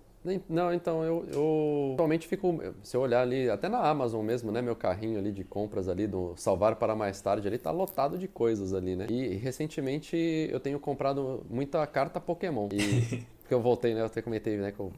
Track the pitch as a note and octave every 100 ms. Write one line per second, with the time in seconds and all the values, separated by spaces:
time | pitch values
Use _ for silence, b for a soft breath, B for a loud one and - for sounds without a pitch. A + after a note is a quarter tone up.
0 | - - E3+ F#3+ - E3 F3 F3 E3+ E3
1 | D#3+ E3+ - C#3 D#3 D#3 D3+ D3 C#3 C3
2 | D3+ E3 - F#3+ F#3 E3 F#2 - - B2
3 | C3 A#2+ B2+ C3 B2+ G#2 E3+ A#3+ E3 D3+
4 | B2 A2 G#2+ B2 A2 A2 B2 A2+ G#2+ F#2+
5 | A2 A2 G2+ G2 F#2 G2 G#2 G#2 F#2 F2+
6 | G#2 F#2+ F2+ F2 - F#2 G#2+ G#2 A2 A2
7 | G#2 G2 G2 G#2 G2+ A2 D#3+ E3 F#3+ -
8 | - F3+ F#3+ - - A2+ F#2+ F#2+ F#2 F#2
9 | G2 A#2 B2+ G2 B2+ B2+ D3+ - C3+ C#3+
10 | D#3 E3 E3 D#3+ D#3 C3 C#3 C#3+ C#3+ C#3
11 | C3+ C#3 C3+ C3 D2+ A2+ C#3 E3+ D3 C#3
12 | C3+ F3 - E3+ F#3+ C3 G2+ G2+ G#2 A#2+
13 | A#2 B2 - - - B2+ A#2 A#2 A#2+ A2
14 | A2+ A2+ A2+ A2 A2 G#2 G2 G#2 G2